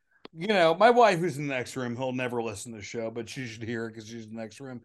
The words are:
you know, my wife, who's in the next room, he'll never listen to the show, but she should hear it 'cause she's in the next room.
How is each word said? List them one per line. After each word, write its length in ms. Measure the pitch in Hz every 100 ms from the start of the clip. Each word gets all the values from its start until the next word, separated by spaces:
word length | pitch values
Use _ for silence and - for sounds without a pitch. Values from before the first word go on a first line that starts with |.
| _ _ - 160
you 120 | 202
know, 260 | 196 165
my 160 | 170 233
wife, 300 | 240 220 170
who's 180 | 175 135
in 100 | 143
the 60 |
next 220 | 127 113 135
room, 200 | 123 120
he'll 160 | 131
never 300 | 127 123 120
listen 300 | 113 101 117
to 80 | 110
the 40 |
show, 280 | 101 117 113
but 180 | 117 113
she 160 | 139 123
should 160 | 107
hear 240 | 113 113 113
it 80 |
'cause 140 | 110 107
she's 180 | 117 107
in 80 | 113
the 60 |
next 180 | 110 -
room. 220 | 135 123